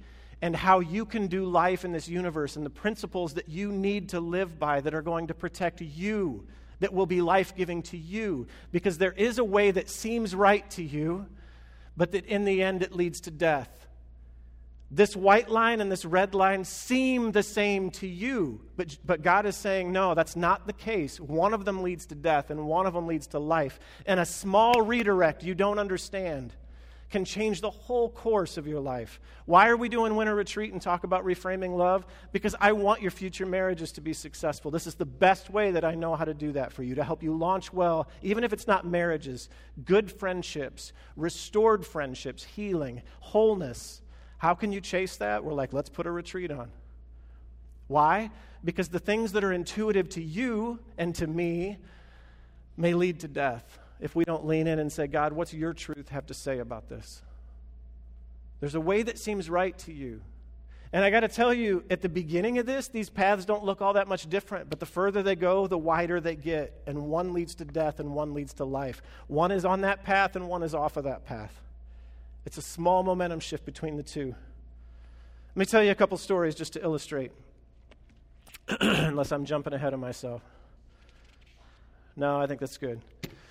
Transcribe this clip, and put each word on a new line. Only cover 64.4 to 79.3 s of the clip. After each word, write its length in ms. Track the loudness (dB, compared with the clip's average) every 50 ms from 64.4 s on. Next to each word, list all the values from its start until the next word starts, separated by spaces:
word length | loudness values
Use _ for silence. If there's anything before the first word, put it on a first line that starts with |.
| -4 -4 -10 -10 -8 -8
but 100 | -8 -10
the 60 | -10
further 360 | -6 -2 0 2 2 2 2 2
they 120 | 2 2
go, 320 | 2 4 4 4 4 4
the 100 | 2 0
wider 440 | 0 2 2 2 2 2 2 0 0
they 160 | 0 -2 -4
get, 360 | -4 -4 -2 -2 -2 -2 -4 -8 -12 -10
and 200 | -8 -6 -6 -4 -2
one 260 | -2 -2 -2 0 -2
leads 200 | -2 -4 -4 -8
to 80 | -12 -12
death 360 | -6 -2 -2 0 0 -2 -4
and 140 | -6 -6 -4
one 200 | -4 -4 -4 -4
leads 200 | -8 -8 -8 -6
to 100 | -6 -6
life. 380 | -4 -4 -4 -4 -6 -8 -10 -16 -20 -20 -18 -10
One 240 | -4 2 2 4 4
is 140 | 4 2 2
on 180 | 2 2 2 2
that 220 | 0 0 0 0
path 320 | 2 4 4 4 4 0
and 120 | -4 -6 -4
one 140 | -4 -4 -4
is 120 | -2 -2
off 220 | 0 -2 0 -2
of 80 | -2 -4
that 220 | -4 -4 -6 -8
path. 340 | -10 -10 -10 -10 -12 -14 -18 -20 -20 -20 -20 -20 -20 -20 -20 -20 -20 -20 -20 -20 -20 -18 -16 -16
It's 100 | -14 -12
a 60 | -12 -12
small 400 | -12 -6 0 2 4 4 4 4
momentum 380 | 2 0 0 0 -2 -4 -6
shift 260 | -8 -8 -8 -8 -8
between 300 | -10 -10 -8 -8 -6 -6
the 80 | -6 -8
two. 240 | -8 -6 -6 -6 -6
Let 1300 | -6 -10 -14 -20 -20 -20 -20 -20 -20 -20 -20 -20 -20 -20 -20 -20 -20 -20 -20 -20 -20 -20 -20 -10 -2
me 100 | -2 0
tell 160 | 4 6 6 6
you 80 | 6
a 60 | 6
couple 200 | 4 4 2 2
stories 380 | -2 -2 0 2 2 2 0 0
just 200 | -4 -8 -8 -8
to 80 | -6 -4
illustrate, 500 | -2 -2 -2 -4 -4 -6 -6 -6 -6 -10 -18 -20 -20 -20 _ -20 -20 -20 -20 -20 -20 -20 -20 -20 -20 -20 -20 -20 -20 -20 -20 -20 -20 -20 -16 _ -4
<clears throat> 120 | -2 0
unless 520 | 2 2 2 4 2 0 0 0 0 0